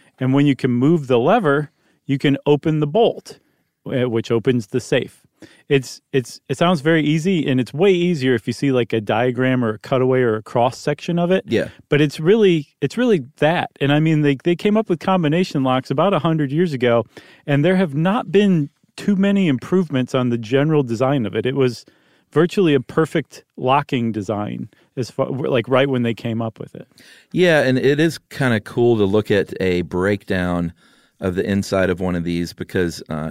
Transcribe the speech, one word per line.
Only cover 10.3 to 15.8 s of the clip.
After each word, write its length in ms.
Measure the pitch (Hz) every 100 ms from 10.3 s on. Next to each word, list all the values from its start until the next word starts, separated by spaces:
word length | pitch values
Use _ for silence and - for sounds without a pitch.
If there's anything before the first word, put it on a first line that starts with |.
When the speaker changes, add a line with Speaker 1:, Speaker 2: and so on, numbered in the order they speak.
| 110
Speaker 1:
a 60 |
cross 360 | - 123 120 -
section 400 | - 147 - 170
of 120 | 175
it. 120 | 190 190
Speaker 2:
Yeah. 200 | 113 71 - -
Speaker 1:
But 120 | 147
it's 200 | 151 -
really, 480 | 160 226 202 165 143 -
it's 160 | 143 -
really 280 | 247 196 127 -
that. 320 | 147 170 - -
And 120 | 139
I 60 | 147
mean, 220 | 160 156
they, 140 | 143 135
they 100 | 170 175
came 200 | 208 208
up 120 | 226
with 120 | 175
combination 640 | - 190 156 160 185 151
locks 260 | 131 127